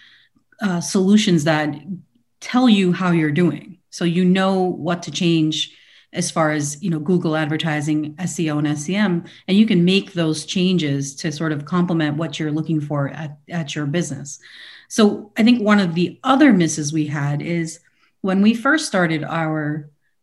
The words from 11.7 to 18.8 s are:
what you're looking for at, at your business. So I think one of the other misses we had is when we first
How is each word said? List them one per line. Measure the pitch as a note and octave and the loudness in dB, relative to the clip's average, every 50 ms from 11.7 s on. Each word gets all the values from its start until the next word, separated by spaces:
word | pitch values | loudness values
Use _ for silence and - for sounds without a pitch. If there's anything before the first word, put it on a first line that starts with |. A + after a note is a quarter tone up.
| F3+ F3+ F3 F3 D#3+ E3 D#3 D3+ D3 | 0 0 0 0 0 0 0 0 -2
what | D3+ E3 D#3 - - | -2 -4 -6 -6 -6
you're | D#3+ D3+ | -4 -4
looking | D3 D#3 D#3 - E3 D3+ | -2 -4 -2 -2 -2 -2
for | D3 - D#3 C#3+ C#3 C3 | -2 -2 -2 -2 -4 -4
at, | - D3 D#3+ C#3+ - - _ - | -6 -8 -12 -12 -14 -16 _ -8
at | E3+ F3 D#3 C#3+ - | -8 -6 -6 -6 -6
your | D#3 D3+ | -6 -4
business. | C#3+ C#3+ F3 E3+ - E3 - C#3+ C#3+ - - - - - - - - - - - _ | -2 -2 -2 -2 -4 -6 -10 -10 -14 -16 -18 -20 -20 -20 -20 -20 -20 -20 -20 -18 _
So | - - G#3+ G#3 - - - - _ | 0 2 2 2 2 -2 -8 -8 _
I | - G#3+ | 2 4
think | A#3+ A#3+ A#3+ | 4 4 4
one | G#3 G#3 G#3 G3+ | 4 2 4 4
of | G3 F3 D#3+ | 2 2 0
the | F3 F3 - - - - | 0 -2 -2 -4 -6 -2
other | C4 C4+ C4 D#4 C#4 | 0 4 6 6 6
misses | G#3+ F3+ E3 D#3 - D#3 D3+ D3 | 6 6 4 2 0 -4 -4 -2
we | D#3 D#3+ D3+ | -2 -2 -2
had | C#3+ C#3+ D3+ C#3+ C#3+ D3 D3+ | -2 -4 -4 -2 -2 -2 -4
is | - D#3+ E3+ E3+ E3 D#3+ - - _ _ _ _ _ _ _ _ | -4 -4 -4 -4 -4 -6 -10 -14 _ _ _ _ _ _ _ _
when | - F#3+ F#3 G3 | -4 0 2 4
we | G3+ A3 A3 | 4 4 4
first | A3+ - C4+ D#4 D#4 | 2 2 0 0 0